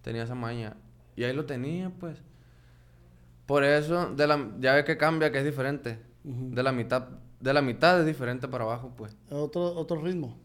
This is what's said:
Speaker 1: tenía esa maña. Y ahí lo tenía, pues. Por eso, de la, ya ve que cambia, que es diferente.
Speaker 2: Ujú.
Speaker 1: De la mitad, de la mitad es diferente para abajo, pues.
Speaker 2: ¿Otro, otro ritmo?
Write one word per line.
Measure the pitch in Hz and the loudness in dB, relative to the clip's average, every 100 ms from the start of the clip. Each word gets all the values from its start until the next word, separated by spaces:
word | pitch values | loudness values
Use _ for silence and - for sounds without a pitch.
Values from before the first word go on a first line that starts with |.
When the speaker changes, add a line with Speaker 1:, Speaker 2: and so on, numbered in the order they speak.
Speaker 1:
tenía | 120 117 | -6 -6
esa | 117 123 | -6 -6
maña. | 117 120 107 - - - - - | -6 -6 -8 -12 -20 -20 -18 -4
Y | 120 | -2
ahí | 135 | -2
lo | 147 | -4
tenía, | 127 135 175 185 | -6 -4 -4 -6
pues. | 180 170 143 - - - - - - - - - - - - - | -8 -12 -12 -18 -20 -20 -20 -20 -20 -20 -20 -20 -20 -20 -20 0
Por | 143 139 | 4 6
eso, | 147 151 175 165 135 | 4 4 0 0 2
de | 147 | 2
la, | 147 113 104 | 2 0 0
ya | 131 139 | 4 4
ve | 143 | 4
que | 156 | 2
cambia, | 151 160 151 | 2 4 2
que | 135 | 2
es | 143 | -2
diferente. | 135 131 143 123 113 - - | -2 -2 -4 -6 -10 -14 -18
Speaker 2:
Ujú. | 147 123 127 120 | -10 -8 -4 0
Speaker 1:
De | |
la | 131 | 0
mitad, | 127 117 127 127 - - - | 0 0 -2 -2 -16 -20 -6
de | 127 | 2
la | 143 | 2
mitad | 135 110 165 180 | 2 4 6 6
es | 156 | 4
diferente | 143 123 127 127 | 0 -4 -4 -4
para | 127 | -4
abajo, | 110 120 127 123 | -4 -4 -8 -12
pues. | 107 - - | -14 -14 -8
Speaker 2:
¿Otro, | 143 147 175 175 170 | -6 -4 -2 -2 -2
otro | 160 165 | -4 -2
ritmo? | 165 180 127 120 | -2 -2 -6 -10